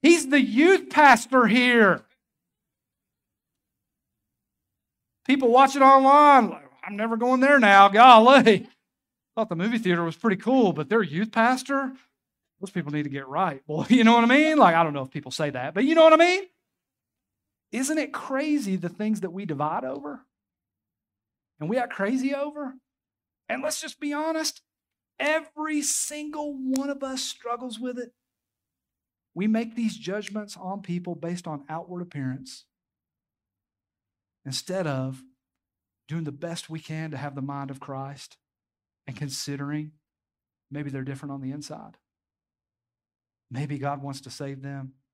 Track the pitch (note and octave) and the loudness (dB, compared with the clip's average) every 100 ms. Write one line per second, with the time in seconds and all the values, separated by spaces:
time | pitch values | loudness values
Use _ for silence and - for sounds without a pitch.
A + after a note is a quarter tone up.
0 | D4 E4+ C4+ C#4+ A#3 G#3+ E4 F#4+ - - | 4 2 2 0 0 2 4 4 0 4
1 | D4 A#3 - C4 A3+ A3+ B3 A#3+ G#3 D#3 | 6 6 4 2 2 2 4 4 4 2
2 | _ _ _ _ _ _ _ _ _ _ | _ _ _ _ _ _ _ _ _ _
3 | _ _ _ _ _ _ _ _ _ _ | _ _ _ _ _ _ _ _ _ _
4 | _ _ _ _ _ _ _ _ _ _ | _ _ _ _ _ _ _ _ _ _
5 | _ _ - C4+ B3+ B3 C4+ C#4 C4+ C4+ | _ _ -2 0 4 4 4 6 6 6
6 | C4+ C#4+ D4 C#4 A3 - - _ F3+ G3+ | 6 6 8 6 4 -6 -18 _ -16 -8
7 | A3+ A3+ B3 B3+ C4+ C#4+ G#3+ G3 G3 G3+ | -6 -2 0 2 4 4 6 8 8 10
8 | B3+ A#3 A3+ C4+ A#3 G3 - _ _ _ | 10 12 10 8 6 2 0 _ _ _
9 | _ _ _ - A3 E3 G3 A#3 A3+ F3 | _ _ _ -8 -6 -4 -4 -2 -2 -2
10 | E3+ D#3+ A3+ A3 A3 C4 G#3+ D3 D3+ A3+ | -2 -4 -4 -4 0 2 2 0 -2 -2
11 | A3 D3+ A3 A3+ A3+ C4 C4 C#4 C4+ C4+ | -2 -4 -4 0 0 -2 -4 -6 -6 -12
12 | _ _ _ _ _ _ F#3+ F3+ D3 D3 | _ _ _ _ _ _ -10 -10 -6 -6
13 | D3 C#3 C3+ C#3+ F#3 - _ D#3 - B3 | -8 -10 -8 -4 -4 -6 _ -8 0 2
14 | A3+ A#3 A#3 C4+ D#4 D#4 G3+ E3 E3 C#3+ | 4 4 4 2 2 4 4 4 0 -4
15 | C3+ D3+ C3+ - D3+ C3 C3+ D#3+ C4+ E4 | -10 -12 -14 -6 -6 -6 -8 -2 0 6
16 | D#4+ D#4+ F4 F#4 G4 _ _ _ _ _ | 6 8 4 0 -6 _ _ _ _ _
17 | _ _ _ _ _ _ _ A3+ C4+ D#4 | _ _ _ _ _ _ _ -8 -4 -4
18 | D4 - - C4+ D#4 D4 G3+ F#3+ E3+ F3 | -4 -8 -8 -6 -2 -2 -2 -4 -6 -6
19 | G#3+ G#3+ F3+ F3 G3 C#3+ D3 F3 B3+ C#4 | -4 -4 -6 -10 -10 -4 -4 -4 -8 -10
20 | C#4+ B3 _ _ _ _ _ _ _ _ | -12 -16 _ _ _ _ _ _ _ _
21 | _ _ _ _ _ _ D3+ A3 A#3+ - | _ _ _ _ _ _ -6 -6 -6 -6
22 | G3 C4 C4 C#4 D4 D4 C4+ C4 _ _ | -4 -4 -4 -6 -8 -10 -14 -14 _ _
23 | _ _ _ _ _ B3 D4 D4 D#4+ - | _ _ _ _ _ -8 -8 -8 -12 -12
24 | D4 D4 D#4 D#4+ D#4 - _ _ _ _ | -8 -6 -6 -6 -8 -10 _ _ _ _
25 | _ _ C#4+ D#4 D#4 - D4+ D4+ D4 - | _ _ -4 -4 -6 -12 -6 -6 -4 -6
26 | - D4 D4+ D4+ D4+ C#4 C4 C4 C#4 C#4 | -8 -12 -12 -10 -10 -10 -6 -4 -6 -8
27 | C4+ C4 - - A#3 A#3+ B3+ A3 B3+ B3 | -10 -10 -12 -12 -10 -10 -10 -12 -12 -12
28 | A#3+ _ _ _ _ _ _ _ _ _ | -14 _ _ _ _ _ _ _ _ _
29 | _ _ _ - G#3 A3 A3+ A3+ A3 - | _ _ _ -8 -4 -2 -4 -6 -8 -8
30 | - G3+ G#3 G#3 G#3 - F#3 G3+ G3 F3 | -10 -10 -10 -12 -14 -16 -14 -14 -10 -10
31 | F3 E3 E3+ F3 F3 D3+ C#3 D#3 F3 F3+ | -10 -12 -10 -12 -12 -14 -12 -14 -12 -14
32 | F3 D3 C3 C3 - - _ _ _ _ | -14 -10 -10 -10 -14 -20 _ _ _ _
33 | _ _ _ _ _ _ _ _ _ _ | _ _ _ _ _ _ _ _ _ _
34 | _ _ _ _ - C3 - F#3 E3 C3+ | _ _ _ _ -14 -14 -10 -8 -6 -6
35 | C3 C3 _ _ _ _ _ _ _ _ | -8 -10 _ _ _ _ _ _ _ _
36 | _ D#3+ D#3 C#3 E3+ E3 - D#3+ - D#3 | _ -10 -10 -12 -12 -14 -14 -16 -12 -12
37 | D#3+ C#3 D3 C3+ C3+ C#3 C#3 C3+ - C3+ | -12 -12 -12 -12 -12 -12 -12 -16 -14 -14
38 | C3+ C#3 - _ _ _ _ _ _ _ | -14 -18 -20 _ _ _ _ _ _ _
39 | - B2 D3 C3+ - C#3+ C#3+ D3+ D3+ _ | -20 -14 -14 -12 -12 -10 -10 -10 -12 _
40 | _ _ _ _ _ _ _ C#3+ C#3+ C3+ | _ _ _ _ _ _ _ -14 -10 -10
41 | C3 C3+ D3 C#3 C3 C#3 D3 D3+ - _ | -10 -12 -14 -12 -12 -12 -14 -18 -20 _
42 | _ _ _ _ _ _ _ _ _ _ | _ _ _ _ _ _ _ _ _ _
43 | _ _ _ _ _ B2 C#3+ C#3+ C#3 C#3+ | _ _ _ _ _ -12 -10 -8 -8 -8
44 | C#3 C3+ - - C#3 C3+ C#3 C#3 C3+ C3+ | -12 -14 -18 -16 -14 -14 -14 -14 -16 _
45 | _ | _